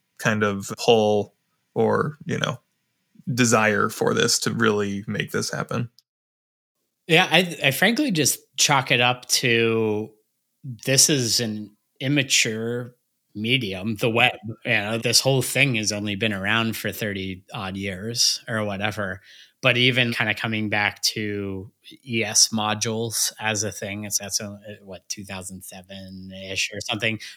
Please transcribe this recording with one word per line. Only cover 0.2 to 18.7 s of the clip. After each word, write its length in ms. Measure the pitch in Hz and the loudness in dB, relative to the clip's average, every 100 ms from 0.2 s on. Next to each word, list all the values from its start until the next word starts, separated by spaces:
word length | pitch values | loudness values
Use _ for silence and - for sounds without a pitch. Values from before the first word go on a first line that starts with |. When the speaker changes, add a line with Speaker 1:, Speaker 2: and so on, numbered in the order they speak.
| 120 107 | 0 2
Speaker 1:
of 300 | 107 101 98 110 | 2 0 -6 -4
pull 560 | - 113 107 104 104 _ _ _ _ | 4 6 6 2 0 _ _ _ _
or, 420 | 123 110 107 - - | 0 2 2 0 -4
you 140 | - - | -6 -4
know, 220 | - - _ _ _ _ _ _ - | -4 -4 _ _ _ _ _ _ -4
desire 540 | 120 120 113 107 101 107 | 2 4 4 4 2 0
for 260 | - - | 0 0
this 240 | - 117 - | 2 2 2
to 120 | - | 0
really 520 | 104 113 104 101 98 104 | 2 2 2 0 -4 -6
make 240 | 101 104 | -6 -4
this 200 | 107 113 | -4 -4
happen? 400 | - - - 120 _ _ _ _ _ _ _ _ _ _ _ - | -6 -4 -4 -6 _ _ _ _ _ _ _ _ _ _ _ 2
Speaker 2:
Yeah, 220 | 165 180 | 4 6
I, 260 | 160 180 156 | 4 4 0
I 60 | 143 | 0
frankly 380 | 131 190 240 294 | 4 2 4 2
just 260 | 165 127 - _ - | 2 2 0 _ 0
chalk 340 | - 139 127 | 4 4 4
it 100 | 127 | 4
up 260 | 123 127 - | 4 2 -2
to 840 | - 131 117 113 113 110 104 107 _ _ _ _ _ 139 113 | 0 4 4 4 2 2 0 -4 _ _ _ _ _ -14 -8
this 260 | - 135 - | 0 4 4
is 300 | 147 120 95 | 4 2 0
an 360 | 117 107 107 _ _ - | -2 -4 -10 _ _ -8
immature 920 | 135 147 131 - 123 110 113 120 123 - _ _ _ | -2 0 2 2 2 0 -4 -4 -6 -14 _ _ _
medium, 640 | 104 110 131 107 92 101 104 | -6 0 0 0 -6 -6 -2
the 120 | 123 | 0
web. 280 | 113 123 - 107 113 | 4 2 2 -10 -10
You 80 | 127 | -2
know, 260 | 113 104 113 | 0 0 -2
this 220 | 117 110 | 2 2
whole 220 | 135 135 | 4 2
thing 320 | 123 127 139 | 2 2 2
has 180 | 110 104 | 2 -2
only 220 | 104 107 | -2 -2
been 180 | 101 113 | 0 0
around 440 | 98 98 113 113 104 | -2 0 0 0 -2
for 160 | 110 | -6
thirty 520 | 95 107 98 95 92 - | -4 -4 -4 -6 -8 -10
odd 240 | 123 95 95 | -8 -6 -6
years 640 | 98 92 110 120 - - - | -6 -6 -6 0 0 0 -4
or 160 | 110 | -4
whatever. 560 | 104 | -2